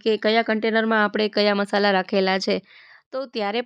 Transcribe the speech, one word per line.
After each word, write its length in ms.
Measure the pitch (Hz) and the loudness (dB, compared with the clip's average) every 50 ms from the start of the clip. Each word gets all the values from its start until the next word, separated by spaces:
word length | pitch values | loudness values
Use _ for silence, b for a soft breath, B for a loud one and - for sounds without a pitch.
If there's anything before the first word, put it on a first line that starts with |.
| - | -2
કે 100 | 226 214 208 - | -2 -2 0 0
કયા 220 | 220 214 233 226 - | 0 2 2 0 0
કન્ટેનરમાં 560 | 220 220 220 226 220 226 220 220 226 220 208 | -2 -2 -2 0 0 0 0 2 2 2 0
આપણે 240 | 208 208 214 214 214 208 | 0 0 0 -2 -2 0
કયા 220 | 214 208 208 202 202 | 0 2 2 2 0
મસાલા 320 | 202 196 - 202 202 202 196 185 | -2 0 0 0 2 2 2 2
રાખેલા 400 | 185 - - 196 190 190 190 196 190 | 0 0 0 0 2 2 0 0 0
છે. 100 | - 196 185 - B B B B B B B B B | -2 -2 -4 -4 B B B B B B B B B
તો 80 | - 262 269 247 - | -10 -10 -10 -8 -6
ત્યારે 260 | 233 208 202 208 233 247 | -6 -4 -4 -4 -4 -2